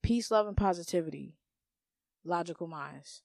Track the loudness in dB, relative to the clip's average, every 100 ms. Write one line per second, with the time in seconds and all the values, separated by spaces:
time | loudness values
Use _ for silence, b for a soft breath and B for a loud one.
0 | 2 2 4 4 4 4 4 2 0 -2
1 | -2 -8 -12 -18 _ _ _ _ _ _
2 | _ _ -2 -2 -2 -6 -10 -8 -10 -12
3 | -18 -20